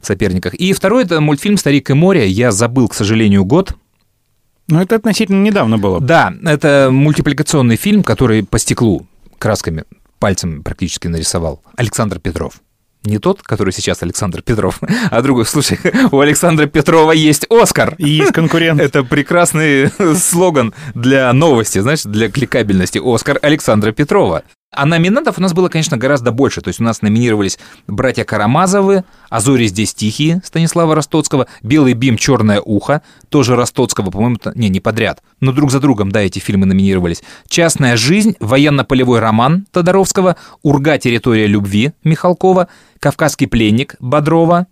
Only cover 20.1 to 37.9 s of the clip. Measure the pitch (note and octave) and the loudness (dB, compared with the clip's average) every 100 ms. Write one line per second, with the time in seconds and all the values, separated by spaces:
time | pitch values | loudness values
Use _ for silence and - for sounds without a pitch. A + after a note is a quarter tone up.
20.1 | D#3+ - F3 F#3 D3 A2+ - - A#2 B2 | 0 0 0 2 2 -2 -6 -14 -4 2
21.1 | C3+ C3 B2 E3 A#2+ G#2+ F#2 G#2+ D#3 A2 | 2 4 4 4 4 2 -2 0 -2 -2
22.1 | G#2 A2+ F#2+ B2 C3 G#2+ F#2+ F2+ - A#2+ | -2 -2 -2 -2 -2 0 0 0 -2 -2
23.1 | A2+ - C#3 D3 D3+ - A2+ G#3 G#3+ D3 | -2 -2 -2 0 0 2 0 0 -2 0
24.1 | G3+ B2 D#2+ - _ _ - C#3+ E3+ F3 | 2 0 -2 -8 _ _ -4 0 2 2
25.1 | A#3+ D#4 F3+ F#3 F3 F3+ D#3+ D#3+ C3+ C3 | 0 -2 -2 -2 0 0 -2 -4 -2 0
26.1 | C#3+ A#2+ A2+ C3 - F2 F2+ A2+ A2 G#2+ | 0 0 0 0 -2 -8 -4 -4 -2 0
27.1 | A2 A#2+ G#2+ G2 - - - - G#2 B2+ | 0 2 0 -2 -4 -14 -20 -10 -4 -2
28.1 | A#2+ A2 - F3+ C#3+ F#3 G3+ F#3+ G3 F3+ | -2 -4 -2 0 2 2 2 2 0 -2
29.1 | _ - A2+ A2 C3 A2+ F#2+ G#2 - G#2+ | _ -8 -2 0 2 0 -2 -6 -4 -6
30.1 | - D3+ F3 - E3 E3 E3+ E3 D#3 C#3+ | -2 -2 -2 -4 -2 0 0 0 0 0
31.1 | D#3+ D3 D3 A#2+ - A2 D3+ C3 A2+ C3 | -2 -2 -2 -4 -8 -2 2 2 2 0
32.1 | A2 - B2 G#2+ G2+ - G2+ - D3 _ | 0 0 2 2 0 0 -4 -2 -4 _
33.1 | _ _ D3 A#2+ A#2+ A#2+ - A#2+ - G2 | _ _ 0 2 0 0 -2 -2 -2 -6
34.1 | F2 A#2 A#2+ - - A2 F#2+ - A2 G#2 | -2 -2 -2 -8 -4 -2 0 -2 -2 -2
35.1 | - _ _ C3 C3 C#3+ C3+ C#3+ A2 G2 | -4 _ _ -2 2 2 2 0 0 0
36.1 | G#2 G2 G2 - G2 F#2+ F#2+ G2 F#2+ F2 | 0 -2 -4 -2 0 2 2 2 0 -2
37.1 | E2 - - - - E3 - C3+ | -4 -12 -20 -6 0 0 0 0